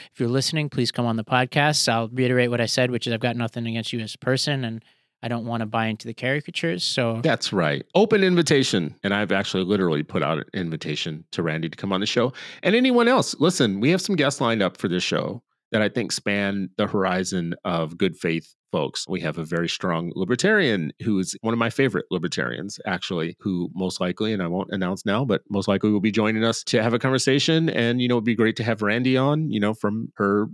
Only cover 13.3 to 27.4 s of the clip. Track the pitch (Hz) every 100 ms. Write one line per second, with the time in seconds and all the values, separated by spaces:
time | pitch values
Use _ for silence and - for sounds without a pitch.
13.3 | - 160 180 113 95 131 185 - 170 139
14.3 | - 120 113 92 - 98 90 - 80 82
15.3 | 120 - _ _ 110 104 123 98 - 104
16.3 | 101 98 98 92 - 98 104 95 90 92
17.3 | 92 85 - - 85 78 85 95 - 87
18.3 | 82 - _ _ 82 69 - - 90 80
19.3 | 82 78 85 82 - 92 82 85 - 92
20.3 | 123 196 214 147 101 76 - 117 98 90
21.3 | 98 113 117 113 - 131 95 - 90 85
22.3 | - 62 58 95 - 104 90 - 87 82
23.3 | 90 104 90 87 87 92 - 92 90 107
24.3 | 104 85 90 - 98 92 95 104 107 135
25.3 | 98 - 101 101 98 107 104 107 107 107
26.3 | 110 113 - - 120 113 117 131 131 -
27.3 | 135